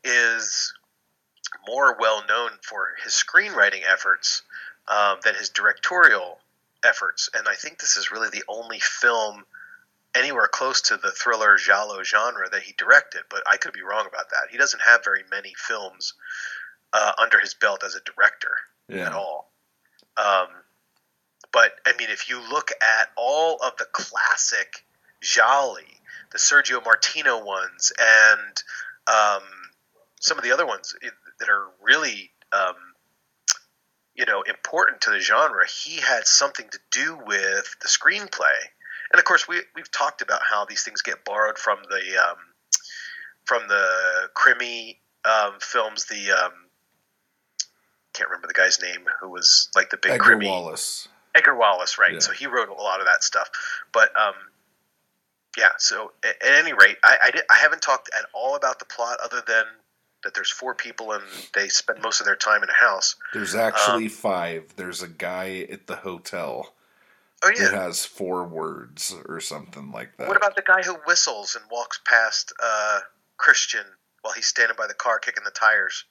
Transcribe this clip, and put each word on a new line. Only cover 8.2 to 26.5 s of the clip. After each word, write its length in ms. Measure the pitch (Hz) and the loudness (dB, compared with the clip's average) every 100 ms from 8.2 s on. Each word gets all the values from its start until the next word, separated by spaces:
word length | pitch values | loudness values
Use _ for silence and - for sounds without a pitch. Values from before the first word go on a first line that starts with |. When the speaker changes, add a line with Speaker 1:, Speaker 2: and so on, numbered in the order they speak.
| 113 | -6
Speaker 1:
the 120 | 107 - | -6 -10
only 320 | 107 117 113 | -12 -10 -4
film 640 | - - 120 113 107 104 - - - - _ _ _ | -4 0 2 2 -2 -6 -20 -20 -20 -20 _ _ _
anywhere 340 | 127 117 113 107 | -2 0 0 0
close 320 | - 135 127 | 0 -2 0
to 140 | - 107 | 0 -2
the 140 | 98 | -4
thriller 440 | - 120 110 107 98 | -4 -2 2 4 4
giallo 440 | - 98 107 98 | 4 2 2 -6
genre 460 | 92 104 117 120 92 | -2 0 0 -4 -6
that 120 | 98 | -6
he 100 | - - | -8 -6
directed, 420 | 90 139 - - - | 4 4 4 -14 -8
but 140 | - - | -6 0
I 120 | - | 0
could 160 | - | -2
be 80 | - | -8
wrong 240 | 92 107 104 | -4 -4 -4
about 220 | - - | -8 -4
that. 180 | - - | -4 -4
He 60 | 120 | 0
doesn't 240 | 139 - | 0 2
have 240 | 113 117 | 6 6
very 180 | 101 101 - | 4 -4 -4
many 220 | - 101 - | -10 -10 -14
films, 580 | - 107 98 92 - - - - - - - _ _ | -8 -6 -8 -10 -12 -10 -14 -12 -12 -12 -16 _ _
uh, 180 | 107 104 - | 0 0 2
under 200 | 113 110 | 2 2
his 140 | 92 | 2
belt 300 | - 107 98 | 0 0 0
as 100 | 98 | -6
a 60 | 90 | -8
director 560 | - - 98 - - - - _ - | -12 0 0 0 -8 -8 -10 _ -12
Speaker 2:
Yeah. 180 | 95 90 | -8 -6
Speaker 1:
at 60 | |
all. 400 | 92 92 76 - _ _ _ _ _ _ - | -6 -6 -10 -14 _ _ _ _ _ _ -2
Um, 320 | 104 95 92 - _ _ _ _ _ _ _ _ _ | 2 2 0 -8 _ _ _ _ _ _ _ _ _
but, 220 | 123 113 - 135 | 4 4 2 -2
I 60 | 131 | -2
mean, 100 | 113 | -4
if 180 | 107 - | -6 -8
you 100 | 127 113 | -10 -4
look 200 | 147 147 - | -4 -4 0
at 300 | 110 110 - - | 2 2 -2 -2
all 420 | 123 147 165 156 | -2 0 0 0
of 140 | 127 - | -6 -6
the 80 | - | -8
classic 920 | - - 110 110 120 - 113 - - _ _ _ _ | -8 -6 -4 -2 0 -2 -2 -6 -12 _ _ _ _
gialli, 760 | - - 113 139 135 92 - _ - - - | -2 4 4 4 2 -6 -16 _ -20 -20 -12
the 60 | - | 0
Sergio 440 | - | 4